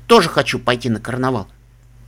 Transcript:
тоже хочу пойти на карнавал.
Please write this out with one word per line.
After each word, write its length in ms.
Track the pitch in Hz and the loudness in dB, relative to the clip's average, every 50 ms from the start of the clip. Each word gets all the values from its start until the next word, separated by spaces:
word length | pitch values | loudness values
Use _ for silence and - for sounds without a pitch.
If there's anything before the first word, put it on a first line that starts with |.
| - - | 2 4
тоже 220 | 233 226 170 156 | 4 4 4 4
хочу 300 | - 151 131 - - 123 | 0 -2 -2 -2 -4 -4
пойти 300 | - 120 123 120 - 120 | -2 -2 -2 -2 -2 -4
на 100 | 110 107 | -4 -4
карнавал. 480 | - 117 120 123 131 131 131 107 92 - - _ _ _ _ _ - - - - - | -4 -6 -6 -4 -4 -2 -4 -4 -6 -10 -16 _ _ _ _ _ -20 -20 -20 -20 -20